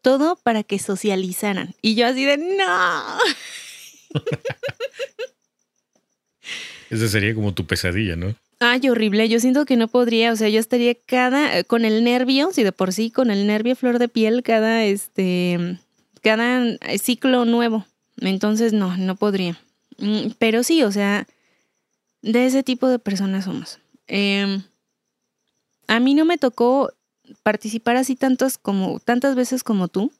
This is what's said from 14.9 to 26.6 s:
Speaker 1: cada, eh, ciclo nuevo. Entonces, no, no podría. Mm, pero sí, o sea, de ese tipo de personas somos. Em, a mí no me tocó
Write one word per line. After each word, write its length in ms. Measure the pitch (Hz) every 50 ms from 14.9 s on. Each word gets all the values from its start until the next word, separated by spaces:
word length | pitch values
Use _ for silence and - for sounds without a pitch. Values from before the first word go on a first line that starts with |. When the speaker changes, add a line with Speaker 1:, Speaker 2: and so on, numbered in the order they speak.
| 196 202 - - _ - 190 180 180 180 180 180 175 175 175 175 180 180 _ _ _ _ _ _ _ _
Speaker 1:
cada, 420 | _ 220 220 220 233 240 247 254 247
eh, 320 | 233 - - - - - 202
ciclo 460 | - - 247 - - 269 254 247 240
nuevo. 380 | 233 233 233 233 233 220 220 190 _ _ _ _ _ _ -
Entonces, 520 | - 190 190 190 208 208 214 214 233 226
no, 240 | 214 214 196 180 180
no 200 | 185 185 185 185
podría. 420 | 196 208 208 196 190 185 175 170 - _ _ _ _ _ _ - -
Mm, 320 | 196 208 214 214 - 220 226 _
pero 240 | 233 226 220 233
sí, 200 | 247 - 330 320
o 100 | 269 208
sea, 340 | 196 202 202 202 202 208 - _ _ _ _ _ _ _ _ _ _ _ _ _ _ _ _ _ _ _
de 240 | - - 220 240 254
ese 160 | 262 254 269
tipo 260 | 262 - 254 247 - 262
de 100 | 254 240
personas 460 | _ 202 196 185 196 196 190 196 190
somos. 340 | 185 - - 170 - - _ _ _ _ _ _
Em, 560 | - - 196 202 202 196 202 202 196 196 196 190 _ _ _ _ _ _ _ _ _ _ _ _ _ _ _ _ _ _ _ _ _ _ _ _ -
a 100 | 214 233
mí 140 | 247 262 285
no 100 | 294 320
me 140 | 330 349 302
tocó 540 | - 247 - -